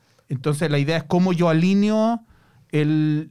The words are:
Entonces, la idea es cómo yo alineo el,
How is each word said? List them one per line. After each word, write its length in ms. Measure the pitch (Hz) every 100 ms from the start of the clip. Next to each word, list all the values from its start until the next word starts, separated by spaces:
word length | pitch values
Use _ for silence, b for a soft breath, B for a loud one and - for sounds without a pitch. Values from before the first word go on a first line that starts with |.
| b b b
Entonces, 420 | 123 151 147 165
la 80 | 143
idea 200 | 143 165
es 60 |
cómo 280 | - 180 185
yo 160 | 170 170
alineo 760 | 160 180 202 208 220 220 233 - b b b b
el, 600 | 151 151 156 151 151 156